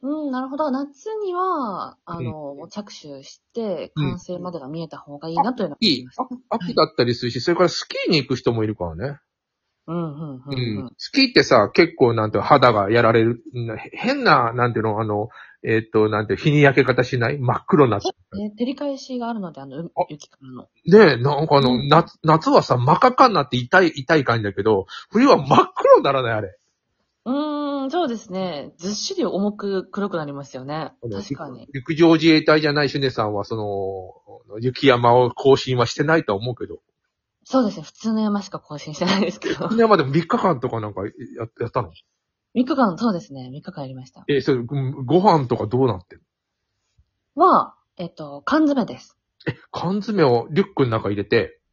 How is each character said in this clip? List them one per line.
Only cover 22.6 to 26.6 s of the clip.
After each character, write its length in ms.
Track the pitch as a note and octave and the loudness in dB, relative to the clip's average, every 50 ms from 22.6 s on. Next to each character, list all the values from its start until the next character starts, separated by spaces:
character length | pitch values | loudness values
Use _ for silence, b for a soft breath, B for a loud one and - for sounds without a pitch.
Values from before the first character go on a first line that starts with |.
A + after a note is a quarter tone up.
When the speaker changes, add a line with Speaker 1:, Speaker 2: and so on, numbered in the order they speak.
| C#3+ | 4
Speaker 2:
さ、 120 | - C3 | 4 0
真 180 | A#2+ A#2+ C3 F3 | 0 4 2 2
っ 40 | - | 4
赤 100 | - B3+ | 4 2
っ 80 | B3 | 4
か 120 | - C#4 B3+ | 6 4 4
に 40 | G#3 | 4
な 100 | E3 C#3 | 2 -2
っ 60 | - | -2
て 60 | - | -4
痛 260 | B2 A#2+ B2 - F#3 | -6 -4 2 2 4
い、 60 | F#3+ E3 - | 4 4 0
痛 200 | - C3 - E3 D#3 | -4 -2 0 2 2
い 60 | C3+ | 2
感 140 | - A#2 A2+ | 2 0 0
じ 40 | G#2 | -2
だ 80 | G2+ | -4
け 100 | F#2+ - | -4 -2
ど、 260 | G2+ A2 A2 G2 F#2+ B B B B B | 0 2 2 2 0 B B B B B
冬 160 | - G3+ B3+ | 0 2 6
は 120 | - - - | 6 4 4
真 260 | D3 C3 - - - | 4 2 4 4 4
っ 80 | - - | 2 -2
黒 240 | - - C5 C#5 A4 | -2 6 8 8 8
に 40 | C#4 | 8
な 80 | C#3+ | 4
ら 100 | C#3 C3+ | 0 0
な 100 | B2+ A#2 | 0 0
い、 20 | A#2 | -2
あ 80 | G#2+ | -2
れ。 180 | G#2 F#2+ - _ | -4 -8 -12 _